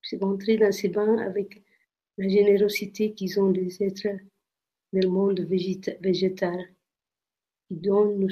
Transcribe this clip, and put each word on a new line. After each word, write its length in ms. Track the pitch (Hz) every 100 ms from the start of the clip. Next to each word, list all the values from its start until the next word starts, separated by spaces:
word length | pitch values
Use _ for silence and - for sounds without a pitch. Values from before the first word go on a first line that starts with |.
C'est 200 | - -
rentrer 320 | 196 196 196 220
dans 160 | 208
ces 160 | 196 190
bains 300 | 196 214 226
avec 440 | 196 196 196 - _ _ _ _ _ -
la 140 | 190
générosité 840 | 196 202 202 208 - 196 - 214
qu'ils 280 | 214 185 196
ont 100 | 196
les 320 | 185 180 -
êtres 240 | 202 190 208 196 - _ _ _ _ _ _
dans 80 | 190
le 80 | 185
monde 320 | 185 196 185
végéta-, 560 | 160 185 185 180 - -
végétal, 720 | 190 175 190 190 180 180 185 _ _ _ _ _ _ _ _ _ _
qui 80 | 165
donnent, 420 | 185 196 208 202
nous 100 | 190